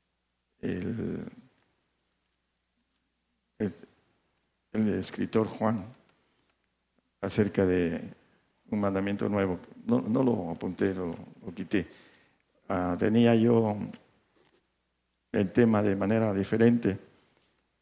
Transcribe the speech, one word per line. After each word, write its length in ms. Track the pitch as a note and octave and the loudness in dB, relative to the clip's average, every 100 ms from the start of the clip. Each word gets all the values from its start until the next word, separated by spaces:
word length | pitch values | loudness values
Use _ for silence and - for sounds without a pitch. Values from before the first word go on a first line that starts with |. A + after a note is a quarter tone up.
| _ _ _ _ _ _ | _ _ _ _ _ _
el, 640 | - F2+ F2+ - F2 E2 E2+ - - _ _ _ _ _ _ _ _ _ _ _ _ _ _ _ _ _ _ _ _ _ | -8 -6 -6 -6 -6 -8 -10 -16 -20 _ _ _ _ _ _ _ _ _ _ _ _ _ _ _ _ _ _ _ _ _
el, 160 | G#2 - - _ _ _ _ _ _ _ _ | -4 -4 -18 _ _ _ _ _ _ _ _
el 160 | A2 G#2+ | -2 0
escritor 580 | F#2 F#2 - G2 A2+ G#2+ | 0 -4 -6 -2 0 -2
Juan 360 | - A2 A2 G2 - _ _ _ _ _ _ _ _ _ _ _ _ | -2 -2 -2 -6 -16 _ _ _ _ _ _ _ _ _ _ _ _
acerca 460 | G2 G#2 G2+ - F#2+ | -6 0 0 2 2
de 340 | F2+ E2+ D#2+ - - _ _ _ _ _ | 2 0 -2 -10 -16 _ _ _ _ _
un 80 | G#2+ | -2
mandamiento 500 | G2+ G2 G2 G2+ A2 | 0 0 -2 -2 -2
nuevo. 300 | G2+ G2 F2+ - - | 0 0 -2 -10 -14
No, 160 | - B2 | -2 0
no 220 | A#2 B2 | 0 0
lo 280 | C3 A2 F2 | 2 0 -4
apunté, 440 | F2 G2 F2+ G2+ | -6 -8 -2 -2
lo, 160 | F#2 F2 E2+ - - | -2 -6 -8 -14 -16
lo 80 | - | -16
quité. 360 | E2+ F#2 G2+ - - - _ _ _ _ _ _ | -12 -4 -2 -4 -12 -20 _ _ _ _ _ _
Ah, 280 | F#2+ F2+ F2 | -2 -2 0
tenía 380 | G#2 A2+ A#2 | 2 4 6
yo 420 | A#2 A#2 A#2 A2 G#2 G2 - _ _ _ _ _ _ _ _ _ _ _ _ _ | 6 6 4 2 -2 -8 -12 _ _ _ _ _ _ _ _ _ _ _ _ _
el 180 | A2 F#2+ | -2 0
tema 320 | - A#2 A2 | 4 4 4
de 140 | G#2 G2 | 2 0
manera 360 | G2 A2+ A2 | 0 0 0
diferente 640 | G2 F#2+ A2 A#2 A#2+ A2+ F#2+ - _ _ _ _ _ _ _ | 0 -2 4 4 4 0 -2 -8 _ _ _ _ _ _ _